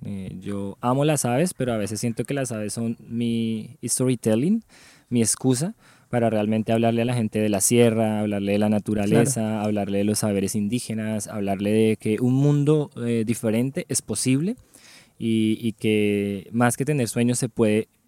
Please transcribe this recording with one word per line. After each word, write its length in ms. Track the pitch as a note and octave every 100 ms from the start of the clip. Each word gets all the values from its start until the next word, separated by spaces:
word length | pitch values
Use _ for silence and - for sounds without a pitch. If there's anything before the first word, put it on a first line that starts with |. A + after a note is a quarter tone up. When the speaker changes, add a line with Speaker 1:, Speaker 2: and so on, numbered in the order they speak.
Speaker 1:
Eh, 320 | G#2 G2 F#2 F#2
yo 380 | G2+ G2+ G2 -
amo 240 | A#2+ C3 D3
las 200 | D3 B2
aves, 280 | B2+ F3
pero 200 | - B2
a 40 | A2
veces 220 | G2 G#2+
siento 260 | A#2+ A2+ A2+
que 80 |
las 180 | C#3+ B2+
aves 220 | A2 G#2
son 240 | A#2 A2+ A2+ -
mi 680 | A#2 A#2 A#2 A2+ A2 A#2 -
storytelling, 800 | B2 - B2+ B2+ A2+ A2 D#3+ A3+ - - - - -
mi 120 | B2
excusa 540 | A2 - C3 B2 F3 - - - _
para 220 | A#2+ A2+
realmente 420 | A2 G#2+ A2 G#2+
hablarle 300 | A2+ A#2 A#2
a 20 | A#2+
la 80 |
gente 240 | B2 G#2+ G#2+
de 120 | G#2+
la 120 | G2
sierra, 600 | - A#2+ A#2 A2 A2 G#2+
hablarle 320 | G#2+ G2+ G2
de 60 | G#2
la 100 | G#2+
naturaleza, 720 | G#2 G2+ G#2+ G2+ A2+ A#2 A#2+
Speaker 2:
Claro. 200 | A2 A2
Speaker 1:
hablarle 380 | G#2+ G#2 G2 G2
de 40 | G#2
los 140 | G#2
saberes 360 | A2 G2 G2 A2
indígenas, 720 | G#2 A#2+ - A2 A2 G#2+ -
hablarle 440 | G#2+ G2 G2 G2+
de 260 | A2 A2 G#2+
que 200 | A2 G#2+
un 140 | B2
mundo, 560 | C3 C#3+ D3 C#3+ D3+ C#3+ B2
eh, 260 | A#2+ A#2 A2
diferente 600 | A#2 A2+ A2+ C3+ F3+ -
es 120 | C3
posible 540 | - G#2+ C3 C3+ F3+ B3+ - - - - - -
y, 360 | A2+ A2 A2 A2
y 120 | A#2
que 760 | - A2 G#2+ G#2 G2+ G2+ G2 -
más 240 | A#2 A#2+ -
que 80 |
tener 240 | C3+ D3 A2+
sueños 300 | B2 A#2+ A#2+
se 100 | B2
puede, 400 | - G#2+ G#2+ - _